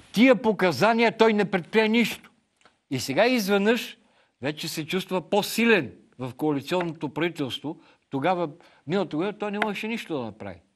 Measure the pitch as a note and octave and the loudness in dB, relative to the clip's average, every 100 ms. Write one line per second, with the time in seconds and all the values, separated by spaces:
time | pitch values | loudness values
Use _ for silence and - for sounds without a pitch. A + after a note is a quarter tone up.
0 | - - C4 A3 A3 F#3+ F#3 B2+ G#3 A3+ | -4 4 6 6 2 2 0 4 2 4
1 | A3+ A3+ A3+ G#3 G#3 F#3+ D3+ A3 G#3+ A#3 | 2 4 4 4 0 -2 0 2 2 2
2 | G#3+ - - _ _ _ _ _ - B2+ | 0 -4 -16 _ _ _ _ _ -8 -6
3 | - C#3 A#3 B3+ F#3+ G3+ G#3 A#3 - - | -2 2 2 2 2 2 2 0 -4 -14
4 | _ _ _ _ C3 D3+ D#3+ E3 D3 F#3 | _ _ _ _ -8 -8 -10 -8 -6 -6
5 | - F#3 D3+ G3+ G3 - A#3 G3+ A2 - | -4 -6 -2 -2 0 0 4 4 0 -10
6 | _ - B2+ - D3+ C#3+ - F3+ E3+ D3 | _ -12 -12 -4 -2 -2 -2 -4 -4 -6
7 | C#3+ D3+ F3 D#3 C3 - D3 - _ _ | -8 -4 -6 -4 -6 -6 -10 -12 _ _
8 | _ C3+ E3 F3+ D#3+ - _ _ - G3 | _ -2 0 0 -4 -8 _ _ -4 -4
9 | D#3 D#3 G3+ G3+ G#3 G3+ G#3+ G3 A3 A3+ | -2 -4 -4 -6 -8 -4 -4 -4 -8 -8
10 | - D3 A2+ - G2+ F2+ _ | -8 -8 -8 -10 -14 -14 _